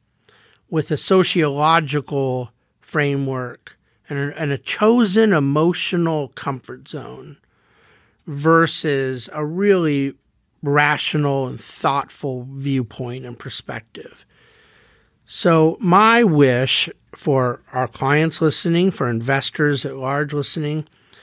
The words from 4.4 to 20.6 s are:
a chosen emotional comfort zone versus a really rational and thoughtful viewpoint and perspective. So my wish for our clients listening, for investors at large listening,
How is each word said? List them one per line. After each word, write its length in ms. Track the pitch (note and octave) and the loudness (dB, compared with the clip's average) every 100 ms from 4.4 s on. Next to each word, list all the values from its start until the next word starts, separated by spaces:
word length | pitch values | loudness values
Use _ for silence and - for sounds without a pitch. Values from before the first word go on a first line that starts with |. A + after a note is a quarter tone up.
| D3+ | -4
a 60 | C#3 | -4
chosen 760 | - - G#3+ A#3+ G#3+ G3 A3 | -6 0 4 4 4 4 4
emotional 960 | E3+ C#3 C#3+ E3+ F3 - F3 E3 D#3 C3+ | 4 2 2 2 0 -2 0 0 -2 -6
comfort 580 | - - C3 - B2+ C3 | -8 -8 -8 -10 -18 -14
zone 500 | D3 - B2+ C#3 D3 _ _ _ _ _ _ _ _ - | -14 -12 -16 -18 -20 _ _ _ _ _ _ _ _ -10
versus 1000 | C#3+ D#3 E3 E3 - D#3+ C#3 C3 C3 - | -2 4 4 4 0 -2 -2 -2 -6 -10
a 100 | D3+ | -8
really 680 | D3+ F3 G3+ F#3+ D#3+ C#3+ C#3 - _ _ _ _ | -6 0 2 4 2 0 -2 -6 _ _ _ _
rational 840 | C#3+ C#3+ D3 D3 - D#3 D3 C3+ B2+ | -2 2 2 0 -2 -2 0 0 -4
and 120 | B2 | -8
thoughtful 880 | - - D#3+ C#3 C3+ - C#3+ B2+ B2 | -16 -6 -2 -2 -6 -10 -8 -8 -10
viewpoint 760 | C3+ C#3 C3+ A#2 - B2 B2+ B2+ | -8 -4 -2 -4 -8 -10 -10 -14
and 140 | A#2+ | -14
perspective. 880 | C3+ - - B2 - - - - _ _ _ _ _ _ _ _ _ _ _ | -12 -12 -12 -14 -14 -20 -20 -20 _ _ _ _ _ _ _ _ _ _ _
So 520 | - F3+ E3 D#3+ D#3+ | -2 2 4 4 2
my 440 | F3+ F3+ A3 A#3 | 4 4 6 4
wish 640 | A#3 D3+ C#3 B2 C3 - - - _ | 4 6 6 4 0 -2 -4 -8 _
for 480 | - - C3+ B2 B2 _ | -8 0 2 0 -4 _
our 140 | B2+ B2+ | -4 -4
clients 540 | - C3+ D#3 D#3+ - | -2 0 2 2 2
listening, 500 | D#3+ - E3+ E3+ F#3+ | 0 0 0 2 2
for 180 | F3+ B2 | 0 -2
investors 760 | A#2 A#2 C3+ - - D3 C#3 C3+ | -2 0 -2 -2 0 0 0 -4
at 100 | C3+ | -6
large 380 | C3 C#3+ D3 | -4 -2 -4
listening, 540 | D3 C#3 - | -4 -6 -4